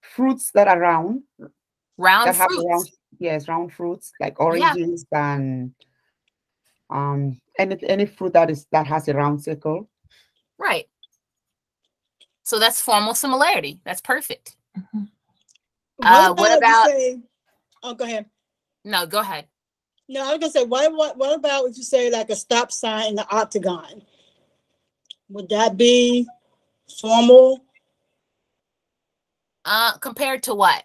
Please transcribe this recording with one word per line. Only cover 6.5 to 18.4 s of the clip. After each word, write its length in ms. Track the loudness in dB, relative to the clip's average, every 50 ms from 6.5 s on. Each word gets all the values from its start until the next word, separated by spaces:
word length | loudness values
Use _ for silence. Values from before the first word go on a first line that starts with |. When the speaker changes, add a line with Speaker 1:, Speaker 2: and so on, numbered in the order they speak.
| _ _ _ _ _ _ _ _
Speaker 1:
um, 500 | -8 -8 -6 -4 -4 -4 -4 -6 -8 _ _ _ _
any, 200 | -4 -4 -4 -4 -8 -4 -4
any 160 | -2 -2 -2
fruit 280 | -4 _ _ -8 0 2
that 160 | 2 2 2
is, 160 | -2 -8 -8 _
that 160 | -2 -2 -2
has 200 | -2 -6 -6 -4
a 60 | -4 -2
round 300 | -2 -2 -2 -2 -4 -6
circle. 460 | -10 -12 -8 _ -6 -6 -6 -10 _ _ _ _ _ _ _ _ _ _ _ _ _ _
Speaker 2:
Right. 300 | _ -4 -4 -4 -4 -6 _ _ _ _ _ _ _ _ _ _ _ _ _ _ _ _ _ _ _ _ _ _ _ _ _ _ _ _ _ _ _ _
So 140 | -6 -2 2
that's 220 | 2 2 2 0
formal 320 | -2 0 2 2 2 0 -4
similarity. 680 | -4 -4 -2 0 2 2 2 2 -2 -4 -8 -14 -14 _
That's 180 | -12 -12 -12
perfect. 540 | _ -6 -6 -6 -4 -10 -14 -14 _ -20 _ _ _ _ _
Speaker 3:
Mm-hmm. 260 | -18 -16 _ -10 -10 -10 -10 _ _ _ _ _ _ _ _ _ _ _ _ _ _ _ _ _
Speaker 4:
What 100 | -2 4
Speaker 2:
Uh, 260 | 6 6 8 6 4 2
what 180 | 2 2 4
Speaker 4:
about 0 |
if 0 |
you 60 | 4
Speaker 2:
about 280 | 4 4 6 6 6 4
Speaker 4:
say, 320 | 4 2 0 -2 -4 -6 -8 -16 _ _ _ _ _ _ _ _ _ _ _ -16
oh, 100 | -16 -10
go 120 | -10 -8
ahead. 200 | -8 -8 -10 -10 _ _ _